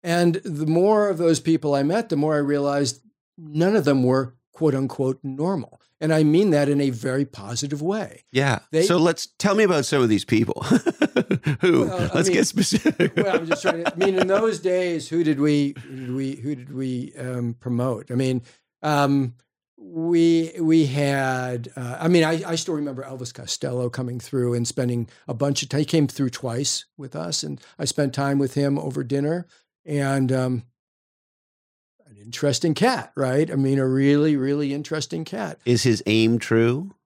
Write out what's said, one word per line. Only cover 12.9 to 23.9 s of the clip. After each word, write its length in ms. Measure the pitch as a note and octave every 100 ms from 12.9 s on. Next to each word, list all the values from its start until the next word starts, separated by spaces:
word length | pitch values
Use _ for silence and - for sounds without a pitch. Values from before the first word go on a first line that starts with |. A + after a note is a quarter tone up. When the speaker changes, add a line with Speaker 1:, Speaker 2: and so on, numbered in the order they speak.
| - - -
Speaker 1:
well, 200 | G3+ F3+
I'm 100 | E3
just 160 | -
trying 200 | F#3 E3
to, 100 | E3+
I 40 | E3
mean, 180 | G3 F#3
in 120 | F#3
those 320 | G3 A3+ F3
days, 480 | F3+ F3+ F3+ E3 -
who 160 | E3
did 160 | D#3 C#3
we, 340 | D3 D3 C#3+ C#3
who 140 | - C3
did 180 | B2+
we, 200 | B2+ C3+ C3+
who 180 | C3
did 180 | C#3 C3
we, 400 | C3+ C3 B2 B2+ -
um, 380 | B2+ B2 A#2+ A#2+
promote? 540 | B2+ A#2+ C3 A2 -
I 20 |
mean, 280 | A#2+ C3 B2+ - _ _ _
um, 520 | D3+ D3 C#3+ C#3 C3 B2 _ _ _ _
we, 760 | F#3+ E3 E3 E3+ E3 E3 E3 -
we 260 | D#3+ D#3+ C#3+
had, 840 | C#3 C#3+ C#3 C3 B2+ B2+ B2 A#2+ -
uh, 220 | B2 B2+
I 60 | E3
mean, 140 | F3
I, 200 | D#3 E3 E3+
I 80 |
still 200 | E3 -
remember 280 | D3+ D3 C3
Elvis 320 | C3+ C3 A#2+
Costello 540 | - B2 - C#3+ B2 A#2+